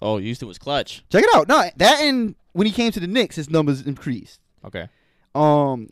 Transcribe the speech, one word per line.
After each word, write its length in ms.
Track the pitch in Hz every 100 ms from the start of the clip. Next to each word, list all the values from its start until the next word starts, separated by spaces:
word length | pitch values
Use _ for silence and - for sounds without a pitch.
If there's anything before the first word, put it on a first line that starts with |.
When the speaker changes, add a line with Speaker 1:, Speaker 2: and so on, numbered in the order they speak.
Speaker 1:
Oh, 140 | 107 107
Houston 300 | 104 120 113
was 100 | -
clutch. 460 | - 143 - - _
Speaker 2:
Check 120 | 185
it 80 | 440
out. 140 | 403 202
No, 240 | 294 180 -
that 240 | 202 294
and 340 | 294 262 220 - _
when 120 | 175 214
he 60 |
came 180 | 202 226
to 80 | 214
the 80 | 175
Knicks, 300 | 240 208 -
his 120 | 143
numbers 340 | 160 147 135
increased. 580 | 135 131 151 117 - _ _ _
Speaker 1:
Okay. 240 | 95 92 85 _ _ _ _
Speaker 2:
Um, 560 | - 151 147 139 127 110